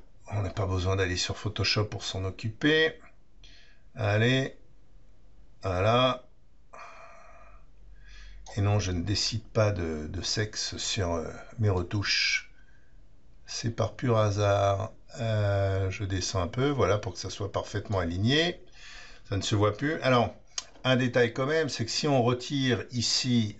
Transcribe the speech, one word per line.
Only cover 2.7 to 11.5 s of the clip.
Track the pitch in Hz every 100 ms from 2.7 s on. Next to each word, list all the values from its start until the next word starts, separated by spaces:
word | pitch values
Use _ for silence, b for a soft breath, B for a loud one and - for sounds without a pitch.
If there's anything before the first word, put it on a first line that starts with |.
| 156 160 - - - - - B B B B B -
Allez, | 104 107 117 135 240 - - - - - - - - - - -
voilà. | 95 90 104 120 127 123 - - - - - - B B B B B B B B B - - B B B B B - -
Et |
non, | 98 104
je | 92
ne | 90
décide | 90 101 - 110 -
pas | - 104
de, | 95 82 78 76
de | 87
sexe | 82 - 104 - - -
sur, | - - 87
euh, | 85 78 - -